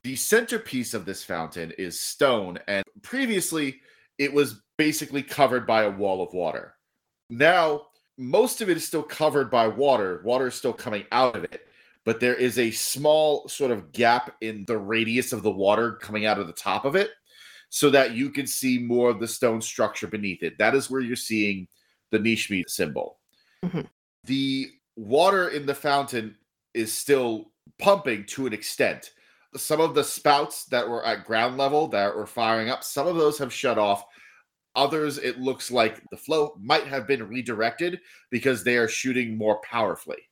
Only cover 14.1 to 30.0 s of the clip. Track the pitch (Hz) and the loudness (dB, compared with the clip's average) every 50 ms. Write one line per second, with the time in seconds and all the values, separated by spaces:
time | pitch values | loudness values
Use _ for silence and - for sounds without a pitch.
14.1 | 117 123 - - - _ 113 110 107 107 98 - 117 107 98 101 113 113 113 110 | 4 4 0 -6 -10 _ -8 -8 -8 -8 -4 -4 -4 -4 -2 -2 0 0 0 2
15.1 | 113 127 120 - 127 107 92 107 95 95 98 98 104 107 117 113 104 - - - | 0 -2 -2 -2 -4 -2 0 -2 0 4 4 4 6 4 2 -2 -4 -8 -12 -6
16.1 | 107 107 104 110 104 98 98 82 87 - - 101 95 107 - 139 147 190 208 220 | -4 -2 0 0 0 0 -2 -8 -10 -6 -2 -2 -2 0 0 0 2 2 0 0
17.1 | - _ _ _ _ - - - - - _ _ - - - 143 131 139 135 123 | -4 _ _ _ _ -20 -20 -20 -20 -20 _ _ -2 2 4 6 6 6 6 4
18.1 | 117 117 139 135 - 143 135 123 - - 131 131 127 123 120 117 120 120 123 120 | 0 -2 -4 -2 -4 -6 -6 -4 -6 -2 0 0 0 0 0 0 2 4 4 4
19.1 | 117 98 113 110 - - 131 120 113 113 110 - - - 113 104 - - 107 90 | 2 0 -4 -6 -2 0 0 0 0 0 -4 -6 -2 0 -2 -2 -2 -8 -8 -8
20.1 | - 104 101 95 87 - 85 80 - - 104 113 123 139 - - 131 135 127 117 | -6 -6 -6 -6 -6 -4 -6 -8 0 2 2 4 4 2 0 0 -4 -4 -2 -4
21.1 | 123 - - - 110 107 104 104 98 95 90 _ _ _ _ _ _ _ _ _ | -6 -6 -4 -2 0 0 0 0 -2 -6 -10 _ _ _ _ _ _ _ _ _
22.1 | 110 107 101 113 113 107 - - 101 92 85 - - - 90 78 69 - - - | -2 2 2 2 2 0 0 -2 -2 -4 -4 -4 -4 -4 -4 -2 -2 -6 -8 -8
23.1 | - _ _ _ _ _ _ _ _ _ - 180 180 156 - - _ _ _ _ | -12 _ _ _ _ _ _ _ _ _ -8 -6 -6 -6 -8 -8 _ _ _ _
24.1 | _ _ _ 123 135 139 135 135 135 135 131 - _ _ _ _ _ 113 107 101 | _ _ _ -4 -4 -2 -2 -2 -2 -4 -6 -8 _ _ _ _ _ -14 -4 2
25.1 | 123 151 175 196 202 190 180 170 - 147 139 139 135 - - 147 139 139 135 127 | 2 4 6 4 4 2 0 -2 -4 -4 -4 -4 -4 -2 0 0 2 2 0 -2
26.1 | 127 117 110 107 104 _ _ _ _ _ _ _ _ 117 110 110 - - - - | -4 -6 -6 -6 -14 _ _ _ _ _ _ _ _ -4 -4 -4 -4 -6 2 2
27.1 | 139 135 123 117 113 107 104 _ _ _ _ - _ - - 202 202 196 - 135 | 4 4 4 0 -4 -6 -10 _ _ _ _ -20 _ 0 2 4 4 4 2 -4
28.1 | 110 101 101 - - 135 135 123 107 104 - - - - 131 98 76 - - - | -4 -4 -6 -10 -8 -6 -4 -4 -6 -6 -8 -10 0 0 0 0 0 -4 -12 -20
29.1 | _ _ _ _ _ _ _ _ - 135 - - 156 151 165 160 135 147 | _ _ _ _ _ _ _ _ -12 -10 -2 -2 2 2 2 2 2 0